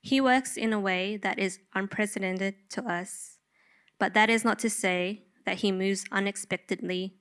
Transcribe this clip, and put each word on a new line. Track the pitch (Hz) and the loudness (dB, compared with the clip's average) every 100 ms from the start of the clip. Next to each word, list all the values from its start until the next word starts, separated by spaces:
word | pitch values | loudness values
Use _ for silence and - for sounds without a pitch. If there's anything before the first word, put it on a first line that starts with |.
He | - 269 | 2 2
works | 262 254 262 - | 6 4 2 -4
in | 226 | -2
a | 214 | 0
way | 190 185 190 214 | 0 0 -2 -2
that | 196 - | -4 -2
is | 196 180 _ | -2 -4 _
unprecedented | 190 196 - 208 208 190 185 196 196 _ | -4 -4 -2 -2 -2 -4 -2 -4 -6 _
to | - | -8
us, | 247 175 190 - - - _ _ _ _ _ _ | -4 -6 -6 -12 -16 -20 _ _ _ _ _ _
but | 202 | 2
that | 196 220 | 6 6
is | 226 | 6
not | 226 214 | 4 0
to | 233 | 0
say | - 190 180 180 214 _ _ | 0 0 0 -2 -4 _ _
that | - 185 | -6 0
he | 202 | 0
moves | 190 190 196 - | 2 0 0 -2
unexpectedly | 196 196 202 - 190 - 185 175 180 190 _ | -2 -2 -4 -6 -6 -4 -6 -2 -4 -4 _